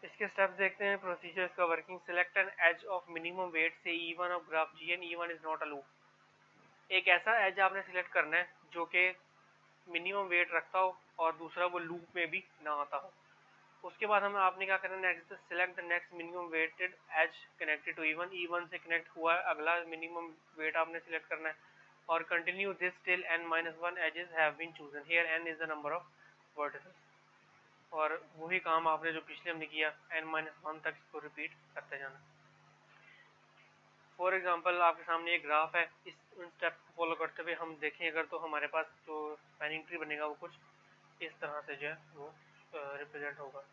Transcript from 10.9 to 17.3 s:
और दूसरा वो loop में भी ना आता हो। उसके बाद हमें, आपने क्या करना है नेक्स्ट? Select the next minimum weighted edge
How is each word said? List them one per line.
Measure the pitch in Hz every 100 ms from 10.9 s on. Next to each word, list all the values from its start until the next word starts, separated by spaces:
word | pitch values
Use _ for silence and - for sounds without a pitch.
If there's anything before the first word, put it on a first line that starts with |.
| 180 _ -
और | 165 156
दूसरा | 165 165 180
वो | 175
loop | 165 175 170 180
में | 170
भी | 180 185 _
ना | 151
आता | 147 143 143
हो। | 185 - _ _ _ - _ _
उसके | 180 - 214
बाद | 208
हमें, | 202 202
आपने | 185 185 190
क्या | 190
करना | 185 190
है |
नेक्स्ट? | 185 170 156
Select | 190 - 175 180 180
the | 175
next | 175 170 180
minimum | 170 175 175
weighted | 160 160 156 185 185 - 160
edge | 165